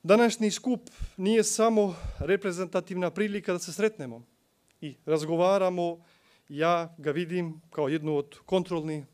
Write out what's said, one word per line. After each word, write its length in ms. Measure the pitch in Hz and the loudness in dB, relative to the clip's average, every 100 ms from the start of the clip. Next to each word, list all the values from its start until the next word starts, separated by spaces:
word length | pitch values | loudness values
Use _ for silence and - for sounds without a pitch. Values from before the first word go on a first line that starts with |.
Današnji 480 | 165 214 233 214 214 | 6 6 6 2 -2
skup 380 | - 254 240 - - - - | -2 -4 -4 -6 -10 -10 -4
nije 260 | 190 226 | 2 2
samo 520 | 208 - 226 220 202 165 - - | 2 2 4 4 0 -2 -10 -6
reprezentativna 920 | 143 196 196 175 180 185 180 180 180 | -2 0 0 -6 -4 -4 -4 -4 -4
prilika 420 | - 214 202 - | -2 -4 -4 -4
da 60 | 180 | -6
se 140 | 180 | -6
sretnemo 520 | 160 214 220 131 117 123 _ _ _ _ _ | -2 -2 -2 -12 -12 -20 _ _ _ _ _
i 140 | 151 127 - | -14 -12 -2
razgovaramo, 1000 | 156 156 165 180 196 185 180 170 170 _ _ _ _ _ | -2 0 2 4 4 2 0 -4 -6 _ _ _ _ _
ja 460 | 143 165 170 165 165 | -2 0 0 -2 -6
ga 140 | 147 | -4
vidim 500 | 147 170 180 170 160 _ | -4 -4 -4 -4 -10 _
kao 180 | - 143 | -4 -2
jednu 300 | 156 151 147 | -2 -2 -2
od 200 | 143 - - | -4 -16 4
kontrolnih 600 | 190 170 175 156 151 135 | 4 4 -2 -2 -6 -10